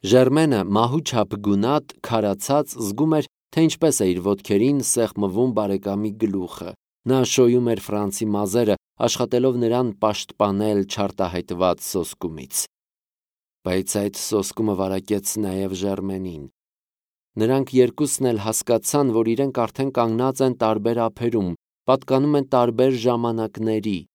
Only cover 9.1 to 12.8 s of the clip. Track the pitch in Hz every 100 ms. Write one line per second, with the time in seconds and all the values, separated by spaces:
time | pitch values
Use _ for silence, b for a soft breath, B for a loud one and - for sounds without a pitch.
9.1 | - 117 123 131 123 117 123 123 101 107
10.1 | 104 - - 104 98 107 104 98 - 98
11.1 | - 92 87 85 87 90 87 - 95 82
12.1 | - 87 80 65 - - _